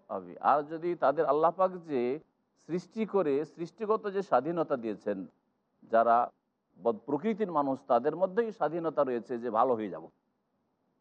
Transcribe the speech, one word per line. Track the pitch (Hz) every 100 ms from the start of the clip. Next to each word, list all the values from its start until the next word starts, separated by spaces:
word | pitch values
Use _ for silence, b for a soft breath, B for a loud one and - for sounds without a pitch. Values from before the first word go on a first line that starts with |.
| _
হবে, | 98 90 85
আর | 107 139
যদি | 147 160 170
তাদের | 175 135 143 147
আল্লাহ | 143 160
পাক | 170 190
যে | 185 165 139 123 147 - _ _ _ -
সৃষ্টি | 175 - 220 214
করে | 196 160 139
সৃষ্টিগত | 151 - 165 - 214 220 202
যে | 190
স্বাধীনতা | 185 123 139 170 151 139
দিয়েছেন, | 113 98 - 101 87 _ _ _ _ _ -
যারা | 113 113 117 120 - _ _ _ _
বদ | 113 107 -
প্রকৃতির | 143 208 208 208
মানুষ | 160 143 131 -
তাদের | 120 135 160
মধ্যেই | 190 190 226
স্বাধীনতা | - 156 160 165 143
রয়েছে | 135 120 110 120
যে | 120
ভালো | 107 127
হয়ে | 117 107
যাব, | 82 - _ _ _ _ _ _ _ _ _